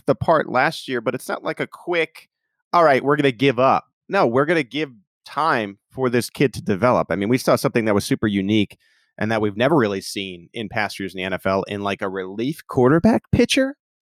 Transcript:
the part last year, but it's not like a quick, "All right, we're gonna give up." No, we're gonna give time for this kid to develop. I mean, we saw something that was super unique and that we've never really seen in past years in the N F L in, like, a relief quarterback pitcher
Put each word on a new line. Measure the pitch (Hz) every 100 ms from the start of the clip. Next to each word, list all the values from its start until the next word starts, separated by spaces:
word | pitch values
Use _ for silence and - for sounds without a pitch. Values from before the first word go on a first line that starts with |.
| -
the | -
part | - 156 -
last | 123 147 - -
year, | 123
but | 117
it's | 131 -
not | -
like | - 160
a | -
quick, | - - 175 160 - _ _ _ _ _
"All | 175
right, | 156 131
we're | 135 147
gonna | 139
give | 110 135 117
up." | 131 95 - _ -
No, | 196 139
we're | 123 147
gonna | 165
give | 117 143 147 110 _ _
time | - 139 160 131 101 98 _
for | 131 127
this | 120 -
kid | - 135 -
to |
develop. | 107 92 123 95 78
I | 87
mean, | 101
we | 127
saw | - 127
something | - 120 110
that |
was | 101 -
super | 135 113
unique | 98 95 107 98 - _ _ _ -
and | 107
that | 113
we've | 107 101
never | 131 160
really | 107 98
seen | - 104 98 87 85
in | 117 104
past | 110 101 -
years | 95
in | 92
the | 92
N |
F | 90 95
L | 95
in, | - 101
like, | 101 98
a | 101
relief | 95 92 101 127 165 -
quarterback | 131 123 165 220 233 -
pitcher | - 240 277 269 - _ _